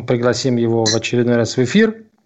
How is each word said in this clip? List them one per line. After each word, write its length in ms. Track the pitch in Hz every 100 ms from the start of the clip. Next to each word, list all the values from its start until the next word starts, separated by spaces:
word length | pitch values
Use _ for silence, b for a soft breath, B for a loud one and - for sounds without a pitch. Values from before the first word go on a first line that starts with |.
э, 40 | 120
пригласим 520 | 123 120 117 135 120
его 260 | 117 113
в 100 | 113
очередной 440 | 110 - 123 120 120
раз 180 | 113 -
в 80 |
эфир, 400 | 127 196 220 220 - _